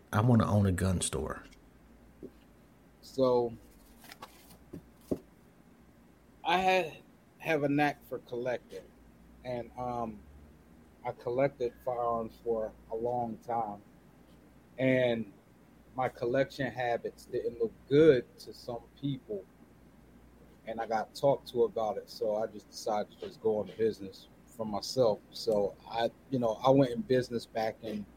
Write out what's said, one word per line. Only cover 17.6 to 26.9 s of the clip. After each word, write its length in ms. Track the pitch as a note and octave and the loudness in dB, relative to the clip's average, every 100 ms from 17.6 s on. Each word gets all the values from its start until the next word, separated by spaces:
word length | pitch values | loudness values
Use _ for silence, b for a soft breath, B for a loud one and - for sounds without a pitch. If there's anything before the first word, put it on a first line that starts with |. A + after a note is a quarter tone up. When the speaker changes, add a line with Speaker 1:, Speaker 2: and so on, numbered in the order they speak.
| A2+ - - | -4 -4 2
Speaker 2:
good 340 | C#3+ D#3+ B2+ - - | 6 8 6 0 -16
to 140 | A#2 | -18
some 260 | - - A#2 - - | -14 -12 -12 -12 -10
people, 440 | C#3+ C3 - G2+ F#2 - - - - - - - - - - - - | -8 -8 -8 -10 -10 -20 -20 -20 -20 -20 -20 -20 -20 -20 -20 -18 -12
and 120 | A2+ | -8
I 80 | A2 | -2
got 260 | A2 - | -2 -2
talked 360 | - C#3+ B2+ - | 0 2 2 -2
to 120 | A#2+ | 0
about 340 | A2+ A2+ G#2+ G2 | 0 2 -2 -4
it. 120 | - | -10
So 280 | - A2 G#2 | -6 -2 -2
I 100 | A2 | -4
just 220 | G#2 - | -8 -16
decided 420 | - A2+ G#2+ G2 | -8 -4 -2 -4
to 160 | - F#2+ | -10 -14
just 140 | - | -4
go 200 | A2 G#2+ | 0 0
into 120 | F#2+ - | -2 -2
business 500 | A2 G2 G2 - - - - - | -2 -2 -10 -16 -20 -20 -20 -10
for 100 | A2 | -6
myself. 540 | G2 - C3 A#2 G2+ - | -6 -4 2 2 2 -6
So 420 | - - G#2 G2 - - | -6 0 0 0 -6 -8
I, 180 | A2+ A#2 - - | -4 -4 -4 -6
you 100 | C3 | -2
know, 200 | A2+ G#2+ C3+ | 0 2 6
I 40 | |
went 220 | C#3 B2+ | 6 4